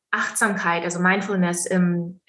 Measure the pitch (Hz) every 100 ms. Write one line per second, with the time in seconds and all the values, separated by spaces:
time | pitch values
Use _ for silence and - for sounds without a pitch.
0 | _ 214 - - 220 190 175 170 170 175
1 | 180 196 196 190 175 175 - 185 175 175
2 | 170 180